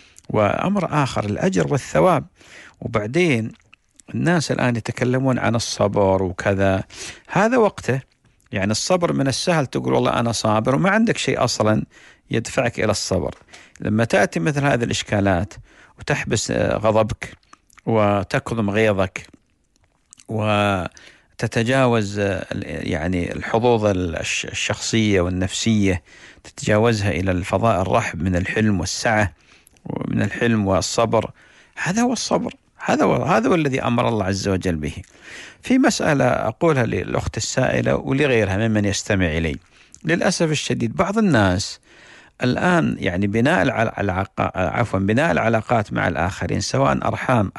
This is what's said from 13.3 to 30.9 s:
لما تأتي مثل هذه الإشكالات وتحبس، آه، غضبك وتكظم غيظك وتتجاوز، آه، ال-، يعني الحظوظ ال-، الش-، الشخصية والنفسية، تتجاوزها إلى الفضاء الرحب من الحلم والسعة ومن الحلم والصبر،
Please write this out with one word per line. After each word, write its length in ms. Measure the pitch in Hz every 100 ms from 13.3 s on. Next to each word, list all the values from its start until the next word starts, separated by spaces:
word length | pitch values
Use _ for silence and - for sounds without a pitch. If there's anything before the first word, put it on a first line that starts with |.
| - - - - -
لما 240 | - 107
تأتي 360 | 117 - 190 -
مثل 240 | 165 143
هذه 200 | 143 120
الإشكالات 680 | 117 98 - 104 98 87 104 - - - - -
وتحبس، 520 | - 143 - 117 -
آه، 260 | 60 101 -
غضبك 600 | 110 107 110 - - - _ - _ _ -
وتكظم 840 | 110 104 101 92 135 - 117 101
غيظك 560 | 104 110 98 92 - - - _ _ _ _ _ _ _ - -
وتتجاوز، 1900 | 110 107 104 101 98 85 - - - _ - 113 120 113 135 123 113 101 104
آه، 280 | 101 92 -
ال-، 360 | - 76 78 -
يعني 420 | 78 85 90 85
الحظوظ 520 | - - 113 123 117
ال-، 320 | 104 92 90 82
الش-، 300 | - - -
الشخصية 760 | - - 101 - 113 107 98
والنفسية، 800 | 87 90 92 - 117 107 98 87 - - - -
تتجاوزها 640 | - - - 107 117 110 101
إلى 200 | 78 95
الفضاء 520 | 90 90 98 113 92
الرحب 400 | 92 117 110 -
من 140 | 95 87
الحلم 440 | - - 110 95
والسعة 520 | 90 - 123 107 101 - _ - _ _
ومن 380 | - - - 113
الحلم 440 | 107 - 120 113 98
والصبر، 640 | 90 -